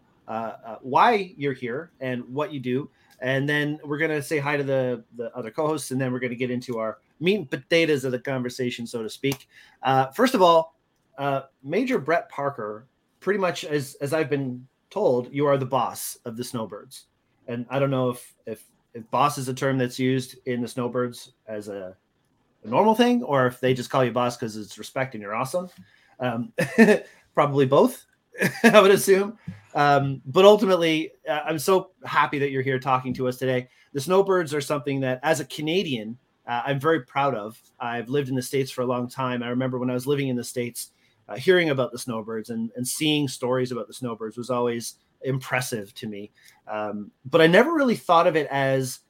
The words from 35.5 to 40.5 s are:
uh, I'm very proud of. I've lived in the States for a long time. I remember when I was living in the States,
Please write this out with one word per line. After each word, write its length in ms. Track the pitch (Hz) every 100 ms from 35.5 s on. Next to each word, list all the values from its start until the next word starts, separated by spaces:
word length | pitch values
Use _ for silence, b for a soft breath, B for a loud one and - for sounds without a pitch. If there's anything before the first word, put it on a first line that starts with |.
| - 156 175 175 123 107 123 _ _ -
uh, 140 | 120 127
I'm 140 | 139
very 220 | 147 160
proud 340 | - 143 139 117
of. 260 | 104 113 _ _
I've 260 | 123 120 113
lived 220 | 143 135
in 60 | 131
the 60 |
States 300 | 123 139 135
for 100 | -
a 60 | 123
long 220 | 123 123
time. 340 | 131 127 123
I 60 | 120
remember 280 | 123 131 127
when 120 | 127
I 40 |
was 140 | 123 127
living 220 | 143 139
in 80 | 123
the 60 |
States, 480 | 117